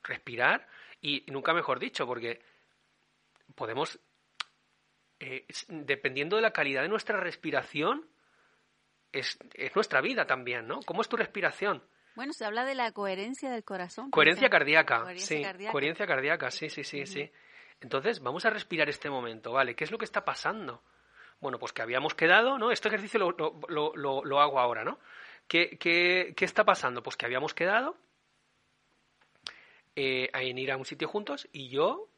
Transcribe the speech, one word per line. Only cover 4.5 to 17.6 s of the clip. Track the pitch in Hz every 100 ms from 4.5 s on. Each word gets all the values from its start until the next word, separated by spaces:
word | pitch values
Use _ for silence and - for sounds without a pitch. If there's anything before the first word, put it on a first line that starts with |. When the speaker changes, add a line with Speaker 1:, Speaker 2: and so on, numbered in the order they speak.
| _ _ _ _ _ _ _
Speaker 1:
eh, | 135 131 -
s-, | - -
dependiendo | 160 139 135 131 131 151 214
de |
la | 220
calidad | - 143 135
de | 156
nuestra | 214 - 208
respiración, | 180 - 160 139 - 143 147 294 320 _ _ _ _ _ _ _ _ _ _
es, | 135 123 - - -
es | 131 190
nuestra | - 135
vida | 170 240 156
también, | 131 123 123 113
¿no? | 240 -
¿Cómo | 170
es | 226
tu | 233
respiración? | - 208 165 - 202 147 _ _ _ -
Speaker 2:
Bueno, | 269
se | -
habla | 214 220 262
de | 262
la | 233
coherencia | 214 196 190 214 262 269
del | 240
corazón, | - 190 180 - 269
Speaker 1:
Coherencia | - - - 254
Speaker 2:
por | 175
ejemplo. | 143 156
Speaker 1:
cardíaca, | 151 117
Speaker 2:
Coherencia | 113 180 196 156
Speaker 1:
sí, |
Speaker 2:
cardíaca. | 143 185 208
Speaker 1:
coherencia | 143 143 165 202
cardíaca, | 139 139 165 131
sí, | - 156
sí, | 151
sí, | 139 143
Speaker 2:
Ujú. | 135
Speaker 1:
sí. | 185 147 _ - -